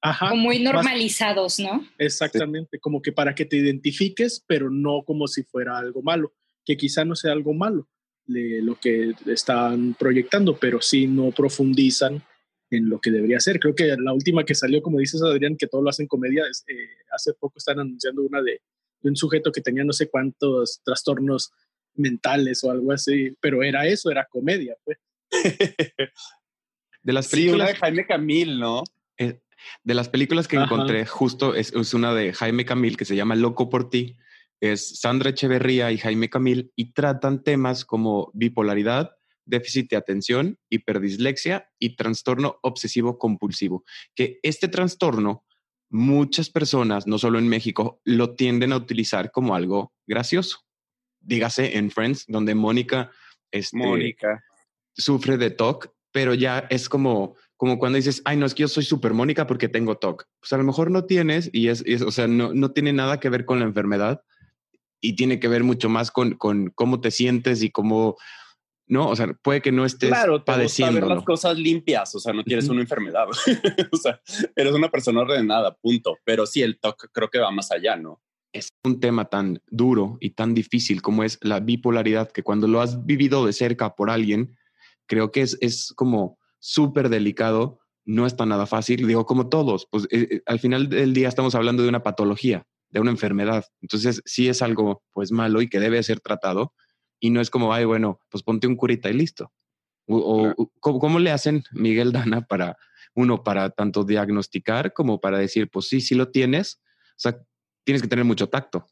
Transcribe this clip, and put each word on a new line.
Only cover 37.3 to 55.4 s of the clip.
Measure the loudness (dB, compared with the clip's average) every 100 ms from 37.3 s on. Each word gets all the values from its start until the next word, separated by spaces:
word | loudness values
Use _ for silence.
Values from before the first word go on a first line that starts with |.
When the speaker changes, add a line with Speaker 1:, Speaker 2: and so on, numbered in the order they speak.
| -2
Speaker 4:
temas | 0 0 0 -2 -4
como | -2 0 0 -2
bipolaridad, | -2 -2 0 0 0 0 0 -4 _ _ _ -4
déficit | -4 -2 -4 -2
de | -2
atención, | -2 -4 0 0 0 -6 _
hiperdislexia | -4 -2 -2 -2 -2 -2 -2 -4 -6 -6 _
y | -6 -4
trastorno | -4 -4 -2 -2 -2 -2
obsesivo | -6 -4 -6 -2 -2 -2
compulsivo. | -2 -2 -4 -4 -4 -4 _ -20 -20 -4
Que | -4 -2
este | -6 -2 -4
trastorno, | 0 -2 0 0 2 0 -4 _ _ _ _ _
muchas | 0 4 4 4 0 -2
personas, | -2 0 2 2 0 0
no | 0
solo | 2 2
en | 2
México, | 0 -2 -2 -4 -4 0
lo | 2 2 0
tienden | 0 2 0
a | -2
utilizar | -2 -4 -2 -2 -2
como | -2 0 0
algo | 0 -2 -4 _ -6
gracioso. | -6 0 -2 -2 -8 _ _ _ _ _ _
Dígase | -4 -2 -2 0 -2 0
en | -2
Friends, | -2 -2 -2 -4
donde | -2 0 2
Mónica, | 2 2 0 -4 -4 _ -20 _ _
este, | -8 -6 -4
Speaker 3:
Mónica. | -2 0 -2 -4 -4 -4 _ _ _ _ _ -8
Speaker 4:
sufre | 0 0 2
de | 0